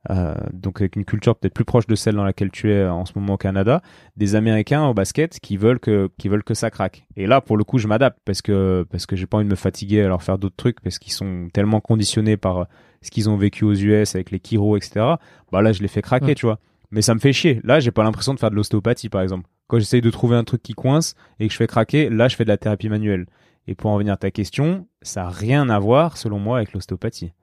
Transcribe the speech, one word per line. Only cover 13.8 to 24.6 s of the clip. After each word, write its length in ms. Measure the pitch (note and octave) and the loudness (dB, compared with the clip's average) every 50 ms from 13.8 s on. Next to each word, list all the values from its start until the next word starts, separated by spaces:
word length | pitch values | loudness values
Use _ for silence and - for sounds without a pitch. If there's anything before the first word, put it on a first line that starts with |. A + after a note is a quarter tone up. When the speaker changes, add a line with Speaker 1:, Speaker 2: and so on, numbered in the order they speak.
| G2+ G#2 G#2+ | 4 4 4
Speaker 1:
S 220 | G#2+ G#2+ G2+ - | 4 2 0 -2
avec 160 | F#2 F2+ - | -6 -6 -6
les 80 | G2 F2+ | -8 -10
Kiro, 380 | - - A#2 G#2+ G2+ G#2 G#2+ | -6 -2 0 2 2 2 2
et 40 | G2+ | 0
cetera. 380 | - - - G#2 A2 C3+ E3 D#3 _ - - _ _ _ | -2 -4 -4 -2 0 0 0 -2 _ -20 -20 _ _ _
Bah 100 | - F#2+ | 0 2
là, 100 | G#2+ A2 | 4 4
je 100 | A2 F2+ | 2 2
les 60 | G2 | -2
fais 140 | F#2+ - G#2+ | -4 -4 -4
craquer, 240 | - - B2+ C3 C#3 | -2 0 0 0 2
Speaker 2:
Ouais. 100 | C#3+ C#3+ | 0 0
Speaker 1:
tu 100 | - - | 0 0
vois. 140 | A#2 G#2+ - _ _ _ _ _ _ | -2 -2 -2 _ _ _ _ _ _
Mais 100 | G#2 G#2+ | -2 0
ça 120 | G#2+ - A2+ | 2 2 2
me 60 | A2 | 4
fait 140 | - C#3 C3 | 4 2 2
chier. 280 | - - E3+ C3 A2+ - | 4 2 2 2 2 2
Là, 160 | G#2+ C3 D#3+ | 4 4 4
j'ai 120 | B2+ A#2+ | 4 2
pas 120 | - A2+ G#2+ | 0 2 0
l'impression 300 | A2 G#2 F#2 - C3+ C#3 | 0 0 -2 -4 -4 -2
de 60 | C3 | -2
faire 120 | - G#2+ | -2 0
de 40 | G#2 | 0
l'ostéopathie, 540 | G#2 G#2 - - G#2+ F#2+ A#2 A#2+ - - G#2+ | 0 -2 0 -2 0 0 0 -2 -2 -4 -6
par 120 | - G2 | -4 -2
exemple. 260 | F#2+ F#2 F#2+ F#2 F2+ _ _ _ _ | -2 -2 -4 -8 -10 _ _ _ _
Quand 120 | _ A2+ A#2 | _ 0 0
j'essaye 220 | G#2 - - B2 | 2 2 2 2
de 80 | A#2+ A#2 | 2 2
trouver 240 | - - - A#2 A#2+ | 0 2 0 2 2
un 80 | A#2+ A2+ | 2 0
truc 180 | - - A#2+ | -2 -6 -6
qui 120 | - - A2 | -6 -10 -12
coince 420 | - - B2+ C#3 D#3+ E3 - - _ _ _ _ - | -4 0 2 2 2 0 -2 -8 _ _ _ _ -4
et 80 | G#2+ | -4
que 60 | G#2+ - | -4 0
je 40 | |
fais 100 | - A#2 | 0 -2
craquer, 420 | A2 - A#2 A2+ - - D3+ D#3 A2 | 0 2 0 0 2 2 0 2 2
là, 180 | A2+ A2 A#2+ | 2 2 2
je 80 | B2+ - | 2 2
fais 80 | - A2+ | 0 0
de 60 | G#2+ | 0
la 80 | G#2 | 0
thérapie 320 | - - G#2+ G#2 - - G#2+ | 0 0 -4 -4 -2 -4 -4
manuelle. 380 | G#2+ G#2 G#2+ G#2 G2 F2+ F2 - _ _ _ _ _ _ _ | -4 -2 -2 -2 -2 -2 -4 -10 _ _ _ _ _ _ _
Et 80 | - G2 | -12 -12
pour 160 | - - A2 | -4 -2 0
en 60 | G#2 | 0
venir 160 | G#2 G#2 G#2 G2 | 0 0 -2 -2
à 40 | |
ta 120 | - - G2 | -2 -4 -6
question, 580 | - - G2+ - - - | -4 -4 -6 -4 -2 -2